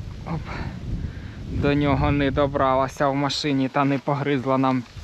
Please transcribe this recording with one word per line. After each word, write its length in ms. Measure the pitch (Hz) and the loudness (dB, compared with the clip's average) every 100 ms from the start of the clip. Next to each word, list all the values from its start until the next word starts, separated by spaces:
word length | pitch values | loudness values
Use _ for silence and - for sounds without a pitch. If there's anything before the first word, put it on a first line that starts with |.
| - - - | -12 -10 -8
оп, 160 | 165 - - - - - - - - - - - | -6 -6 -8 -8 -8 -6 -6 -6 -8 -12 -12 -6
до 220 | - 143 | 0 2
нього 380 | 143 147 135 147 | 4 4 4 2
не 200 | 143 139 | 2 2
добралася 760 | 139 143 143 135 131 135 - 143 | 2 0 2 2 2 0 0 0
в 80 | 135 | 2
машині 540 | 143 - 151 135 131 | 0 -2 0 0 0
та 160 | 143 139 | 2 2
не 120 | 139 | 2
погризла 600 | 151 135 143 143 131 131 | 0 -2 0 0 2 2
нам 260 | 131 127 117 - | 4 0 -2 -12